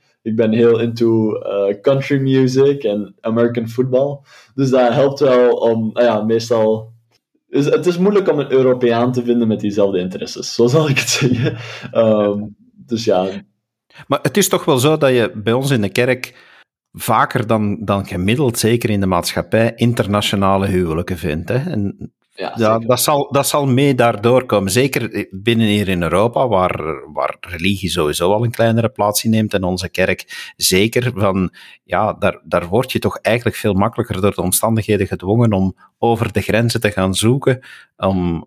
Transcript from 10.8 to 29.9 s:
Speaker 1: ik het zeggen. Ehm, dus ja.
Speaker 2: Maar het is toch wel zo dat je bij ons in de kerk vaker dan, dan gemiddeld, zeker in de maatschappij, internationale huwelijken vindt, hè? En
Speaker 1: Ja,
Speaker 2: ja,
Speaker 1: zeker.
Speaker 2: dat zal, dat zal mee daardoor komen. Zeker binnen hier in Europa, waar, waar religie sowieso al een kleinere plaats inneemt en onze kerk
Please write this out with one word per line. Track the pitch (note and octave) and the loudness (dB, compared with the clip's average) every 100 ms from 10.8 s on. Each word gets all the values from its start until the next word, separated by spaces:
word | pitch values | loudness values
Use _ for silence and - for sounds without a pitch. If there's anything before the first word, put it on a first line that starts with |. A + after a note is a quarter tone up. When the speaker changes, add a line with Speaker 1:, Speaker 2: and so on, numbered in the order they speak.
| D#3 | 2
Speaker 1:
ik | C3+ | 0
het | - | -2
zeggen. | - B2+ A#2 B2 - - - - | 0 0 0 -2 -4 -10 -16 -4
Ehm, | A2+ A2+ G#2+ G#2 G#2 G#2 - _ - - | 0 4 4 2 0 -6 -14 _ -20 -8
dus | A#2 | -4
ja. | A2+ F#2 F#2+ G2 - _ _ _ _ - - | 0 0 0 -6 -14 _ _ _ _ -20 -4
Speaker 2:
Maar | C#3 | -4
het | - G#3 | 0 0
is | E3+ | 2
toch | - | 0
wel | - C3 | 2 2
zo | C#3+ D#3 | 2 2
dat | C#3 | 2
je | B2+ G#2+ | 2 0
bij | G#2+ G#2 | -2 -2
ons | A#2+ C#3 | 0 0
in | C3 | 0
de | G2 | 0
kerk | F#2+ B2 B2+ - - - - _ _ _ | 0 0 -2 -6 -18 -20 -20 _ _ _
vaker | - - A2+ C#3+ C#3+ G#2+ | -10 -2 0 2 0 0
dan, | A2 G#2 G2+ | 0 0 -4
dan | G2 G2 F#2+ | -2 -4 -4
gemiddeld, | F2+ F#2 B2 C3+ A#2 | -4 -2 0 0 0
zeker | A2 A#2+ A#2 | 0 0 0
in | G#2 | 0
de | F#2+ | 0
maatschappij, | F2+ F2 - - A2 A#2 - | 0 -2 -4 -2 0 0 2
internationale | A#2+ A#2+ G2 G#2 G#2 G2+ G2 G2 G2 | 0 0 0 -2 0 0 2 2 0
huwelijken | F#2 F2 D#2+ F2 F2+ | 0 0 -2 -4 -6
vindt, | F2+ D#2 F#2 | -4 -4 -4
hè? | A#2+ F3 | -4 -4
En | B2 G2+ - - _ _ | -4 -6 -8 -14 _ _
Speaker 1:
Ja, | - F#2 - | -12 -10 -2
Speaker 2:
ja, | A2 | 0
Speaker 1:
zeker. | A2+ A#2 | 0 0
Speaker 2:
dat | B2 | 0
zal, | - C#3+ C#3 | 2 0 0
dat | C3+ C3+ | -2 0
zal | D3+ C#3 | 0 2
mee | B2 C#3+ | 2 2
daardoor | B2+ A#2 G#2+ A#2 B2+ B2+ | 4 2 2 2 2 2
komen. | G#2+ F#2+ | 0 0
Zeker | G#2 C#3 - A2+ G2+ - | 0 0 -2 -4 -6 -8
binnen | F#2+ G#2+ A2+ A2 | -4 0 2 2
hier | G#2 F#2+ | 2 0
in | F2+ | -2
Europa, | E2 F2 A2+ A#2+ C3 | 0 2 2 0 0
waar, | G2 F2+ - D#2 C#2+ C#2 | 2 2 -2 -6 -8 -8
waar | D2 C2+ - | -6 -6 -6
religie | F2 F2 F2+ G2 F2+ | -14 -6 -4 -2 -4
sowieso | F2 D2+ D2+ F2 | -2 -2 0 0
al | G#2 | 2
een | A#2 | 0
kleinere | A2+ A2+ A2+ A2 | 0 2 2 0
plaats | - G#2 G#2 | -2 -2 0
inneemt | A2+ A2 G#2+ | 0 0 0
en | G2 | -2
onze | F#2 F#2 | -2 -4
kerk | F#2 | -4